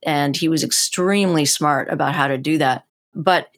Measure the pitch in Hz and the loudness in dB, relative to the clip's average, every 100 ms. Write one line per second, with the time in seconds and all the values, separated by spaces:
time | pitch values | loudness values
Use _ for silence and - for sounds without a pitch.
0 | 160 147 143 139 160 156 127 - - - | -2 0 0 0 0 0 0 -2 -2 -2
1 | 180 202 190 160 139 - 151 135 - 151 | 2 2 4 2 2 2 2 0 -2 -2
2 | 135 143 139 131 147 156 135 127 - _ | -2 0 0 -2 0 0 0 0 -6 _
3 | _ 196 156 175 - | _ -8 -2 -2 -4